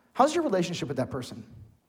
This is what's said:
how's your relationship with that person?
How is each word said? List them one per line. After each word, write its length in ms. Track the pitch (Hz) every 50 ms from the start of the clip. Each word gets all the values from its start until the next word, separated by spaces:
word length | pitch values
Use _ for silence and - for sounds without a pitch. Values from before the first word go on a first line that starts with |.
| _ _ -
how's 200 | - 254 302 302
your 100 | 349 320
relationship 440 | 285 196 185 175 170 170 - 160 127
with 100 | 143 123
that 140 | 123 -
person? 320 | - 135 - - - - 101 - - - - - - _ _